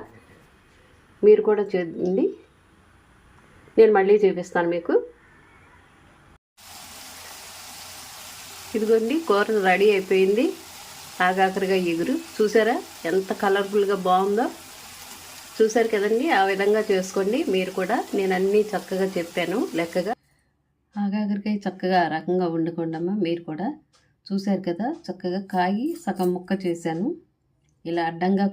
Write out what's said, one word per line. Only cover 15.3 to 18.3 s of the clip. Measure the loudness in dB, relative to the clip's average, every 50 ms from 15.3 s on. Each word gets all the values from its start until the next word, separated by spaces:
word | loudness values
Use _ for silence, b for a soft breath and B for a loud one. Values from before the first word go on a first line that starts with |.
| -20 -20 -20 -6 0 2
చూసారు | 2 2 4 2 2 2 0
కదండి, | 0 0 2 0 0 2 2 2 4
ఆ | 4 2
విధంగా | 2 2 2 2 2 2 2 2
చేసుకోండి | 0 0 0 -2 -2 -2 -2 0 0 0 0 0 0
మీరు | 0 -2 -2 -4 -4
కూడా. | -2 -2 -2 -2 -2 -2 -2 -2
నేను | 0 0